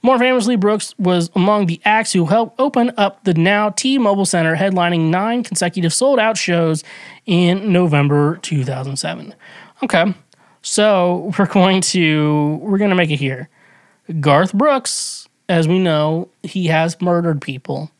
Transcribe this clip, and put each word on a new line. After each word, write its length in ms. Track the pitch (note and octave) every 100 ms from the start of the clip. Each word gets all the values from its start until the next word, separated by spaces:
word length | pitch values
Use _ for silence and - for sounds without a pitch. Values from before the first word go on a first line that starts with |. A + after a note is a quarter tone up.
More 160 | A#3 C4
famously, 360 | B3 B3+ A3 A#3+
Brooks 380 | G3+ G#3+ - -
was 320 | F#3 F3+ E3+ G3
among 300 | F#3 G#3 F#3
the 160 | E3
acts 300 | G#3 G#3+ A3
who 120 | F#3 D#3+
helped 340 | G#3+ A3+ -
open 320 | C#4 B3+ A#3+ A#3+
up 280 | G3+ -
the 100 | -
now 360 | E3 E3+ G3+ G#3+
T-Mobile 560 | - C4 C4+ A3 G3+ F#3+
Center, 300 | F3 D#3+ D#3+
headlining 540 | G3 F#3 F3 F3 D#3+
nine 340 | F3+ G#3+ A#3+
consecutive 500 | A#3 F3 F3+ F#3 E3+
sold-out 440 | - C4 C4 A3 A3
shows 460 | - E3+ E3 D#3 - - - - -
in 460 | F3 F3 F#3+ G#3
November 680 | F3 F3+ D3 C#3+ D3 D3 E3+
two 260 | - D3+
thousand 340 | C3 C3 C3+ C3+
seven. 360 | - E3 - - - - - _
Okay, 300 | C4+ F3 F3+ F3+ _ _ _ _
so 680 | - - G#3+ G3 F3+ F3 F3 F#3
we're 100 | F#3+
going 340 | G3+ F#3 F#3+
to, 800 | F3 F#3 D#3+ D3+ D3+ D3+ D3 D#3
we're 160 | G#3 G3
gonna 180 | G#3 F#3
make 140 | E3
it 80 | D3
here. 320 | C#3 C3+ E3 _ _ _ _ _ - E3
Garth 320 | C#3+ C#3+ F#3+
Brooks, 760 | G3 D4 C4+ - - - - - _ -
as 180 | E3+ D#3
we 120 | F#3
know, 500 | F#3 D3+ D3+ D#3+ F#3 _
he 240 | F#3 F#3+ E3+
has 340 | D#3+ E3 E3
murdered 400 | F3+ F3 E3+ D3+
people. 480 | - C3 - C#3 D#3 _